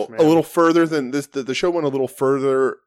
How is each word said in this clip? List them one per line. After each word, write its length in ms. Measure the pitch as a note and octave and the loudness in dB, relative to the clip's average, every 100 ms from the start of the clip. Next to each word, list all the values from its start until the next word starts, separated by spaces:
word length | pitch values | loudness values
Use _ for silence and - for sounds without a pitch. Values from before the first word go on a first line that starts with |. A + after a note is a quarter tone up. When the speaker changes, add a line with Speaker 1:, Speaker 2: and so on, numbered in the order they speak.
| G#2 | -2
Speaker 1:
truth, 40 | |
man. 100 | A2+ | 0
Speaker 2:
a 80 | D#3 | 2
little 140 | D#3+ | 4
further 440 | D3+ E3+ E3 E3+ D#3+ | 2 2 2 4 2
than 240 | D#3 B2+ | -2 -4
this. 140 | C#3+ C#3+ | -6 -6
The, 140 | C3+ | -8
the 120 | B2 | -6
show 160 | B2+ F3+ | -4 -2
went 160 | E3+ D3 | -2 -2
a 40 | |
little 180 | C3+ B2+ | -2 -4
further 680 | - C3+ C#3 C3+ C3 C3 - | -2 -2 0 0 0 0 -4